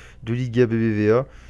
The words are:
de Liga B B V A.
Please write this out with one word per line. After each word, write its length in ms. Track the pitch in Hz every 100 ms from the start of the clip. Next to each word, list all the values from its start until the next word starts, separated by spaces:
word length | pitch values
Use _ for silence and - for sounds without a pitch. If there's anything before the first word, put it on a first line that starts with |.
| - -
de 120 | 113
Liga 320 | 120 127 117 120
B 60 |
B 200 | 113 113
V 180 | 104 104
A. 140 | 113 139 -